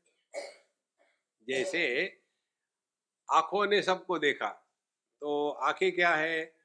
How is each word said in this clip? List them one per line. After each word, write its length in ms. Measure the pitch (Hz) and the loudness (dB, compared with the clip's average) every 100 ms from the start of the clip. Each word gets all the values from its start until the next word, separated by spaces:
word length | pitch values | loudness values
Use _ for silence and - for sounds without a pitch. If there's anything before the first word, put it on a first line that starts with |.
| _ _ _ - - - _ _ _ _ _ _ _ _ 110 | _ _ _ -14 -14 -16 _ _ _ _ _ _ _ _ -6
जैसे 580 | 131 117 170 147 131 190 - _ _ _ _ _ _ _ _ _ _ - | -4 -2 -2 -2 -2 -4 -8 _ _ _ _ _ _ _ _ _ _ 0
आंखों 340 | 156 - 196 202 | 2 2 0 2
ने 160 | 208 | 2
सबको 360 | 185 185 180 165 | 2 0 -2 0
देखा, 300 | 147 - 107 - _ _ _ _ _ - | 0 0 -4 -8 _ _ _ _ _ -10
तो 300 | 147 147 147 | -4 -2 -2
आंखें 440 | 139 139 147 190 | 0 -2 0 0
क्या 200 | 180 175 | 2 2
है? 300 | 156 160 160 165 _ | 2 0 -4 -6 _